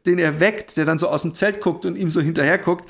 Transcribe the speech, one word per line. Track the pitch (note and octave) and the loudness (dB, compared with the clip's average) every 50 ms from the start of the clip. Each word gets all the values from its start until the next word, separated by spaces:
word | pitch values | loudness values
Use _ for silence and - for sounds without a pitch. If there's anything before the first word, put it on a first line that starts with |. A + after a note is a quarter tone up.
| - | 0
den | F3+ F3+ F3+ | 0 2 2
er | E3 D#3 D3+ D3+ | 2 0 2 2
weckt, | F3+ G#3+ G#3+ - - - - | 2 2 0 -2 -8 -6 -2
der | D#3 D3+ | -2 0
dann | D#3+ D#3+ D3+ | 0 0 0
so | E3+ - | 0 0
aus | D3+ C#3+ | 0 0
dem | - E3 E3 | -2 -2 -2
Zelt | - F#3+ G#3 G3+ G#3 | 0 0 0 0 0
guckt | - F3+ D3+ - - | -2 -2 -2 -2 -4
und | F3+ E3+ | -6 -4
ihm | G3 F#3 D#3+ | -2 -2 0
so | E3 F3 | 0 0
hinterher | C#3+ D#3+ D#3+ D#3+ C3+ D3+ F#3 F#3+ | 0 0 0 0 2 2 2 2
guckt, | - E3+ F3 F3 - | 2 0 -2 -2 -4